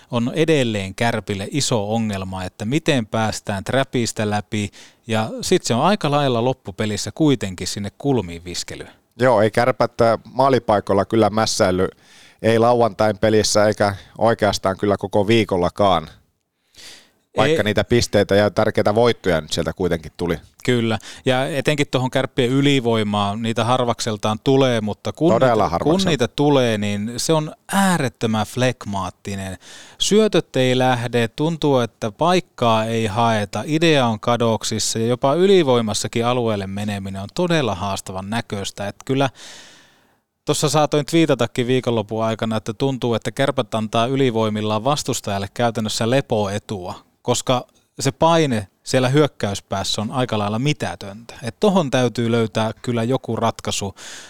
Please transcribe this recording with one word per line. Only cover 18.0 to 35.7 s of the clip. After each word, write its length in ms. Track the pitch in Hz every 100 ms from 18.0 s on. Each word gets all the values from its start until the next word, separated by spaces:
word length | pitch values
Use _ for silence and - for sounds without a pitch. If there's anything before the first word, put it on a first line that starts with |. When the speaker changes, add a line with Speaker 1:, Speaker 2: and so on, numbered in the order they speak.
| - 107 95
Speaker 2:
ja 160 | 98 104
tärkeitä 440 | 90 107 107 107
voittoja 460 | 104 120 113 92 80
nyt 120 | 78
sieltä 200 | - 80
kuitenkin 400 | - 90 82 76 -
tuli. 220 | 85 82 - _
Speaker 1:
Kyllä, 340 | - 123 113 110 - -
ja 220 | 131 127 139
etenkin 400 | 147 135 151 139
tuohon 200 | 131 123
Kärppien 400 | 131 127 - 120
ylivoimaan, 920 | 135 139 139 117 113 104 104 101 107
niitä 220 | 113 117
harvakseltaan 760 | 113 127 123 110 - 107 107 107
tulee, 360 | - 135 135 117
mutta 320 | 107 101 110
kun 200 | - 160
Speaker 2:
Todella 220 | 214 131
Speaker 1:
niitä, 80 | 113
kun 80 | 98
Speaker 2:
harvakseltaan. 400 | 165 147 180 190
Speaker 1:
niitä 180 | 143 117
tulee, 500 | - 147 139 120 107
niin 340 | 104 104 107 120
se 160 | -
on 200 | 160 156 - -
äärettömän 720 | 196 196 170 131 - 113 110 107
flekmaattinen. 1120 | - 127 117 107 98 92 - - 98 95 92 - - - -
Syötöt 580 | - 208 214 180 - 135
ei 220 | 127 127
lähde, 500 | 127 123 120 120 117
tuntuu, 500 | - 156 165 151 135
että 340 | 117 - 113
paikkaa 720 | - 160 185 - - 117 110
ei 220 | 110 113 110
haeta, 560 | 101 117 110 101 - -
idea 400 | 156 165 147 123
on 140 | 107
kadoksissa, 800 | - 120 117 107 - 110 - 113
ja 80 | 113
jopa 280 | 123 139
ylivoimassakin 920 | 156 196 190 143